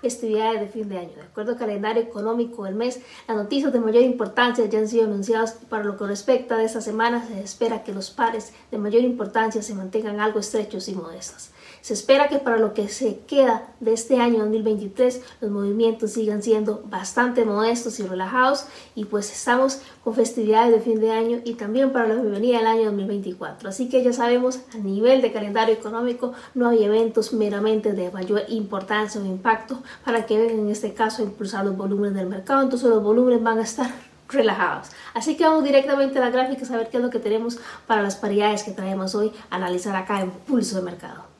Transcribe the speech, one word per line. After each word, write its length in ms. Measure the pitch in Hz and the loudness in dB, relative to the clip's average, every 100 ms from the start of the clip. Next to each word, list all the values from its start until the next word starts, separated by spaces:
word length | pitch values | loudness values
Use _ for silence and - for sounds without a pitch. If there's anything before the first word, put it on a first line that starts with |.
festividades 580 | 247 - 226 214 220 220 | -4 -4 -2 0 0 0
de 80 | 202 | -4
fin 220 | 226 208 | -8 -8
de 100 | 190 | -8
año. 140 | 170 - | -10 -16
De 60 | |
acuerdo 320 | - - 208 | -16 -8 -6
al 40 | 233 | -4
calendario 460 | 226 202 214 226 | -4 -4 -2 -2
económico 600 | 233 214 214 240 233 - 196 | -2 -4 -4 -2 -2 -4 -8
del 100 | 202 | -4
mes, 240 | 247 254 - - - | -4 -4 -16 -20 -6
las 80 | 220 | -4
noticias 340 | 202 285 277 | -2 0 2
de 80 | 240 | 2
mayor 240 | 220 226 | 4 6
importancia 640 | 247 240 202 - 247 233 214 | 4 2 -2 2 2 2 0
ya 140 | 214 | 0
han 100 | 214 | 0
sido 160 | 233 220 | 2 2
anunciadas 520 | 202 196 226 226 - | 0 0 0 0 -6
y 20 | - | -8
para 200 | 220 208 | -4 -4
lo 120 | 196 | -4
que 80 | 202 | -6
respecta 520 | 202 - 254 - 226 | -6 0 0 2 0
de 80 | 226 | 0
esta 160 | 226 | -2
semana 440 | 220 214 233 240 233 | -6 0 0 0 -6
se 160 | 196 | -10
espera 420 | 202 - 233 226 | -10 -4 -2 -2
que 100 | 220 | -8
los 180 | 196 196 | -10 -10
pares 400 | - 233 220 - - _ | -2 -2 -2 -10 -20 _
de 80 | 220 | -6
mayor 240 | 208 226 | 2 2
importancia 600 | 254 240 202 226 220 220 | 2 0 -2 0 0 -2
se 120 | 208 | -6
mantengan 460 | 202 190 220 214 208 | -8 -4 -4 -4 -2
algo 200 | 214 214 | -2 -2
estrechos 500 | 202 220 202 196 - | -4 -4 -4 -8 -8
y 60 | 175 | -8
modestos. 560 | 165 156 - - - - - - | -10 -14 -16 -16 -20 -20 -20 -20
Se 140 | - | -8
espera 360 | 254 - 269 294 | -6 4 4 6
que 100 | 285 | 2
para 180 | 254 226 | 0 2
lo 160 | 214 | 2
que 140 | 214 202 | 0 -4
se 320 | - 247 196 | -2 -4 -4
queda 480 | - 285 254 220 - - | -2 4 4 4 -4 -6
de 120 | 220 | 0
este 280 | 226 - 254 | 0 2 2
año 180 | 240 233 | 4 2
dos 80 | 214 | 2
mil 160 | 220 | 0
veintitrés 580 | 214 208 202 - 254 254 - - | 0 -2 -4 2 2 0 -12 -10
los 100 | 214 | -6
movimientos 600 | 202 202 208 226 220 214 | -2 -2 2 2 2 -4
sigan 300 | 226 214 208 | -2 -2 -2
siendo 400 | 226 214 214 214 - | 2 2 2 -4 -6
bastante 540 | - - - 247 247 | -10 -4 0 2 2
modestos 560 | 220 208 220 233 247 214 | 2 2 2 0 -4 -6
y 40 | |
relajados 640 | 190 185 185 254 262 285 - - - - | -6 -4 -2 2 4 2 -4 -18 -16 -10
y 80 | |
pues 280 | 208 208 196 | -4 -4 -4
estamos 480 | - - 247 269 269 - - | -6 0 4 4 0 -12 -8
con 120 | - | -4
festividades 580 | 226 226 247 214 220 240 | 0 0 2 2 4 6
de 80 | 226 | 4
fin 220 | 240 220 | 4 2
de 100 | 220 | 2
año 280 | 220 226 240 | 2 0 -2
y 120 | 240 226 | -4 -8
también 360 | 208 233 269 | -2 2 2
para 160 | 262 220 | 2 2
la 80 | 226 | 2
bienvenida 440 | 226 202 240 240 | 0 0 2 4
del 80 | 220 | 4
año 180 | 226 220 | 2 2
dos 80 | |
mil 120 | 202 196 | 0 -2
veinticuatro. 640 | 202 190 180 151 - 214 | -4 -6 -10 -12 -12 -12
Así 220 | 196 254 | -6 0
que 120 | 262 | 2
ya 120 | 247 | 2
sabemos, 460 | 240 240 247 254 254 - | 2 2 2 2 -2 -10
a 40 | 226 | -8
nivel 440 | 196 196 233 262 | -4 2 4 6
de 120 | 240 | 4
calendario 400 | 220 208 208 226 | -2 -2 0 2
económico 580 | 214 220 226 240 240 247 240 - | 2 -2 -4 -2 -2 -6 -6 -8
no 160 | 254 240 | 0 4
hay 140 | 233 | 6
eventos 500 | 208 214 226 226 214 | 6 4 4 2 0
meramente 580 | 226 208 202 214 220 214 | 0 0 0 2 2 0
de 180 | 190 180 | -2 -4
mayor 320 | 190 185 208 - | -6 -2 -2 0
importancia 720 | 226 196 220 190 214 208 208 | -4 -4 -6 -2 -2 -2 -4
o 60 | 196 | -6
impacto 540 | 185 226 226 - 262 - - - | -2 0 0 -2 -12 -12 -12 -2
para 200 | 233 220 | -2 2
que 120 | 214 | 2
vengan 220 | 233 220 | 2 2
en 100 | 208 | -2
este 240 | 214 214 | -2 -4
caso 280 | - 220 226 | -2 -2 0
a 40 | 208 | -6
impulsar 400 | - 202 202 202 | -4 -6 -2 -2
los 100 | 185 | -2
volúmenes 400 | 196 202 202 196 | -2 0 0 -2
del 120 | 185 | -4
mercado, 340 | 190 - 277 | -6 0 2
entonces 280 | 262 247 254 | 2 2 4
los 140 | 220 | 4
volúmenes 400 | 208 226 247 240 | 4 4 6 4
van 160 | 226 226 | 2 0
a 40 | |
estar 280 | 214 - 247 - - - _ | -2 -4 -6 -6 -18 -20 _
relajados. 580 | 269 220 190 180 - - - - | 2 2 2 -2 -2 -10 -20 -10
Así 220 | - 294 285 | -6 -4 2
que 80 | |
vamos 220 | 320 311 277 | 4 4 6
directamente 520 | 277 277 277 269 269 | 4 4 2 2 2
a 40 | |
la 80 | 247 | 2
gráfica 340 | 254 262 262 | 2 0 -2
a 40 | 240 | -4
saber 220 | 233 226 | -4 -2
qué 80 | 254 | -2
es 60 | |
lo 60 | 240 | -2
que 100 | 233 | -2
tenemos 400 | 208 220 233 240 - - - | -2 -2 -2 -8 -14 -18 0
para 140 | 214 | 2
las 140 | 202 196 | 2 -2
paridades 480 | 208 202 208 208 | 0 2 2 0
que 80 | - | -4
traemos 440 | 196 190 196 190 208 | -8 -6 -4 -2 -2
hoy 180 | 214 - - | -2 -4 -10
a 80 | 180 | -6
analizar 380 | 180 180 196 190 | -4 -4 -2 -4
acá 240 | 185 202 | -2 -2
en 100 | 185 | -4
Pulso 460 | - - 254 196 190 | -8 -2 0 0 -4
de 40 | |
Mercado. 520 | 180 170 - - - | -6 -10 -16 -18 -20